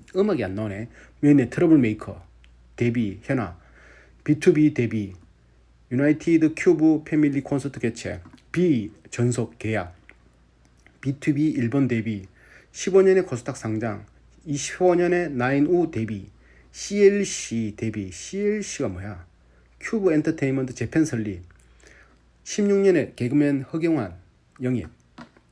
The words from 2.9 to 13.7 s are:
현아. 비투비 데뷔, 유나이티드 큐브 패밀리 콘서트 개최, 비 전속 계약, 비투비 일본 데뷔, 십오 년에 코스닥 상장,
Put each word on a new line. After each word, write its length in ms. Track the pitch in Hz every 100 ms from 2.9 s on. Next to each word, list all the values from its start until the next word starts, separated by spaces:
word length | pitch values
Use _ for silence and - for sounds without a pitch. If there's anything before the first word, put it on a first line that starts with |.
| 117 104 95
현아. 380 | - 131 95 85 _ _ - - _ _
비투비 500 | - 151 185 151 151
데뷔, 400 | - 117 110 95 92 - _ _ _ _ _ -
유나이티드 640 | 127 147 156 - 165 156 156
큐브 480 | 185 160 156 151
패밀리 380 | - 156 147 139
콘서트 380 | 135 139 143 -
개최, 420 | 117 - 92 85 - - _
비 400 | 165 180 127 95 - -
전속 480 | - 120 120 113 -
계약, 380 | 107 107 87 - _ _ _ _ _ _ _ _ _ _
비투비 480 | 139 139 - 139 156
일본 380 | - 117 139 127
데뷔, 400 | 117 107 101 95 _ _ - _
십오 300 | - - 190
년에 200 | 190 190
코스닥 360 | 180 120 - 120
상장, 480 | 110